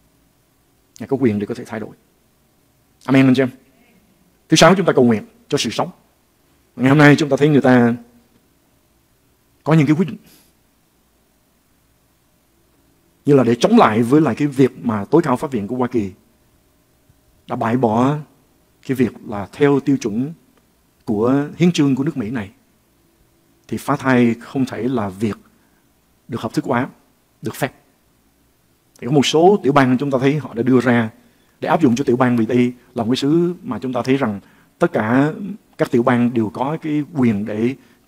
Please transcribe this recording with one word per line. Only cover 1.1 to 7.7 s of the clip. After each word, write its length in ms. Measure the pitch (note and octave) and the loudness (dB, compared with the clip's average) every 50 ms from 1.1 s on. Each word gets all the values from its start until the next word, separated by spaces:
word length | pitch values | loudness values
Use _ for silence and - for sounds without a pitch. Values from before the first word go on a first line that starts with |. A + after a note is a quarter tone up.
| C#3 | -4
quyền 220 | B2+ C3+ A2+ G#2 G#2 | 0 0 0 0 0
để 80 | G#2 | -4
có 80 | - A#2 | -6 -8
thể 100 | - - | -12 -12
thay 160 | - A2 A2 | -12 -12 -12
đổi. 160 | G#2+ - - _ _ _ _ _ _ _ _ _ _ _ _ _ _ _ _ _ _ _ _ _ - | -12 -12 -16 _ _ _ _ _ _ _ _ _ _ _ _ _ _ _ _ _ _ _ _ _ -4
Amen, 220 | B2+ C3+ C3+ C3+ | 0 2 4 4
anh 80 | C3 B2+ | 4 4
chị 80 | B2+ C3 | 2 0
em. 80 | A#2+ - _ _ _ _ _ _ _ _ _ _ _ _ _ _ _ _ _ _ - | -4 -4 _ _ _ _ _ _ _ _ _ _ _ _ _ _ _ _ _ _ 0
Thứ 80 | D#3+ | 2
sáu, 180 | D#3 E3+ E3 F#3+ | 6 6 6 6
chúng 120 | G3+ F3+ | 4 2
ta 60 | D#3+ C#3+ | 0 2
cầu 120 | D3 B2 | 4 4
nguyện 200 | A#2+ A2 G#2 A2 - _ _ _ - | 4 2 0 -4 -10 _ _ _ -6
cho 100 | D3 C#3 | -6 -4
sự 120 | - A#2 | -4 -4
sống. 200 | - - - F3+ - _ _ _ _ _ _ _ _ _ _ _ _ _ _ _ _ | -6 -6 -8 -8 -8 _ _ _ _ _ _ _ _ _ _ _ _ _ _ _ _
Ngày 120 | - B2 C3+ | -2 2 2
hôm 100 | C#3+ D#3 | 4 6
nay 180 | D3 C#3+ C#3+ - | 6 6 6 4
chúng 100 | D#3 C#3 | 2 -2
ta 80 | C3+ | 0
thấy 120 | C3 C#3+ D#3 | 2 2 4
người 120 | D3 C3 | 4 4
ta 340 | - B2+ | 4 4